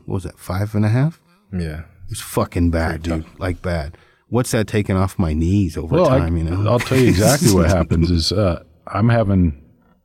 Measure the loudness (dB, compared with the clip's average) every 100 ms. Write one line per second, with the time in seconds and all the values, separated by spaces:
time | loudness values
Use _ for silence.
0 | -8 -8 -8 -12 -8 -6 -4 -2 0 2
1 | 0 -4 _ _ _ -8 -6 -8 -14 -18
2 | -14 -12 -8 -4 -4 0 0 0 -2 -4
3 | -6 -6 -8 -8 -8 -6 -6 -6 -8 -12
4 | _ _ -4 -2 0 -2 -2 -2 0 0
5 | 0 -2 -2 0 2 2 0 -2 -2 2
6 | 4 2 0 -2 -2 -2 0 0 0 2
7 | 4 4 4 4 4 4 4 2 2 0
8 | 2 0 0 0 0 -2 -8 _ -8 -2
9 | 2 2 2 2 2 0 -12 _ _ _